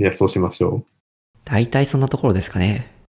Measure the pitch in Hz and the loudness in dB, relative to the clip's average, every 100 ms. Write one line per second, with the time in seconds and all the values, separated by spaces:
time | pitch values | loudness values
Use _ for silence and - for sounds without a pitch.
0 | 101 - 95 98 87 - 90 113 - _ | -2 2 2 2 -2 0 -2 -2 -6 _
1 | _ _ _ _ - 107 120 139 139 135 | _ _ _ _ -4 -2 0 0 0 0
2 | 135 139 131 92 - 95 92 104 - - | 0 0 0 0 -2 0 0 0 -6 -16
3 | _ | _